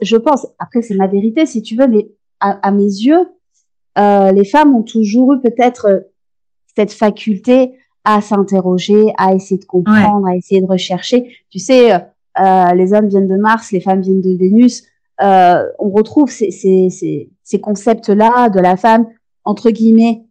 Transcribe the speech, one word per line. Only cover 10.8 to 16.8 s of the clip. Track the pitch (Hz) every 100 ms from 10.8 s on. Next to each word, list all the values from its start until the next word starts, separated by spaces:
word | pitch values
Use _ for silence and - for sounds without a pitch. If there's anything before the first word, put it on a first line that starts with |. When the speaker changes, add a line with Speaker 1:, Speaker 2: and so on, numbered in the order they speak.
| - 180 - 247 247 - _
Speaker 1:
Tu | 185
sais, | - 254 233
euh, | 180 - _ _ -
euh, | 190 185 180
les | 180 185
hommes | 208 214
viennent | 196 190
de | 190
Mars, | 214 220 -
les | 190
femmes | 190 190
viennent | 185 190
de | 185 180
Vénus. | 185 214 247 - - _ _ -
Euh, | 196 190 180 170 101 -
on | 208
retrouve | 202 220 302 277
ces, | - 214
ces, | - 190 190